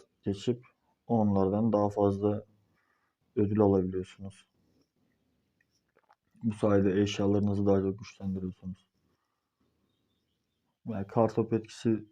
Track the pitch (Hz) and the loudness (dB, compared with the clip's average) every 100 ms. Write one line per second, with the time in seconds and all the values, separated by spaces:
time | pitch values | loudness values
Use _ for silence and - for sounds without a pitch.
0 | - _ - 98 - 120 - _ _ _ | -14 _ -6 -6 -4 -6 -8 _ _ _
1 | - 117 107 98 95 104 113 104 104 104 | -4 0 2 2 2 0 0 2 0 2
2 | 101 98 104 104 - _ _ _ _ _ | 0 2 -2 -2 -8 _ _ _ _ _
3 | _ _ _ - 104 107 104 98 92 92 | _ _ _ -2 0 4 4 4 0 -4
4 | 92 - 98 - _ _ _ _ _ _ | -10 -14 -18 -18 _ _ _ _ _ _
5 | _ _ _ _ _ _ _ _ _ _ | _ _ _ _ _ _ _ _ _ _
6 | _ _ _ _ 113 104 110 101 98 95 | _ _ _ _ -6 -2 2 4 4 2
7 | 101 - 101 101 101 101 101 98 95 98 | 0 0 0 2 0 0 2 2 2 -4
8 | - - 98 95 92 92 95 92 _ _ | -10 -14 -8 -8 -8 -10 -12 -14 _ _
9 | _ _ _ _ _ _ _ _ _ _ | _ _ _ _ _ _ _ _ _ _
10 | _ _ _ _ _ _ _ _ - 104 | _ _ _ _ _ _ _ _ -12 -8
11 | 98 - 113 117 110 113 110 - 120 110 | -4 0 0 0 -2 -2 -4 -6 -2 -2
12 | - | -4